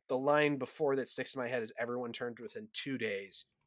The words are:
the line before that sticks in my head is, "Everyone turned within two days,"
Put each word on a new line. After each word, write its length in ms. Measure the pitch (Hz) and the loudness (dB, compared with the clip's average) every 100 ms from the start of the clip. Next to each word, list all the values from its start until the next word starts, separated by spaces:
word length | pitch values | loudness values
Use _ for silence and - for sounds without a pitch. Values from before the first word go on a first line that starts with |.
| - | -2
the 100 | 131 | 2
line 400 | 139 147 147 139 | 6 6 6 2
before 380 | 123 - 143 135 | -4 0 2 2
that 140 | 120 | 0
sticks 260 | - 123 131 | -2 -4 -2
in 60 | |
my 80 | 120 | -2
head 120 | 123 | 0
is, 120 | 110 - | -2 -2
"Everyone 360 | 120 123 120 | -2 -2 -4
turned 260 | 113 120 117 | -4 -6 -6
within 300 | 110 113 107 | -10 -10 -6
two 260 | - 143 127 | -4 -2 -2
days," 480 | 110 98 95 - - _ | 0 -2 -4 -8 -10 _